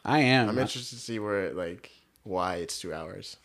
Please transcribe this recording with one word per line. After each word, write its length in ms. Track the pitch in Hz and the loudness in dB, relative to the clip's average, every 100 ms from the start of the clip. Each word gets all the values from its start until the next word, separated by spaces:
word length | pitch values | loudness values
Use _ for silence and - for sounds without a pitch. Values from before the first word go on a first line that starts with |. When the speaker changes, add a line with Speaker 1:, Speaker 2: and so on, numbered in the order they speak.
Speaker 1:
I 160 | - 147 | 2 4
am. 280 | 127 131 110 | 6 6 6
Speaker 2:
I'm 80 | 120 | 2
Speaker 1:
I 40 | |
Speaker 2:
interested 340 | 131 127 123 120 | 0 -2 -10 -12
to 40 | |
see 180 | - 113 | -8 -4
where, 340 | 104 101 92 | 0 0 0
like, 360 | 78 85 92 - - _ _ | -2 -6 -6 -14 -20 _ _
why 340 | 110 92 90 90 | -6 0 0 -2
it's 220 | 85 - | -6 -8
two 120 | 87 | -8
hours. 440 | 78 80 98 - - | -8 -8 -12 -14 -14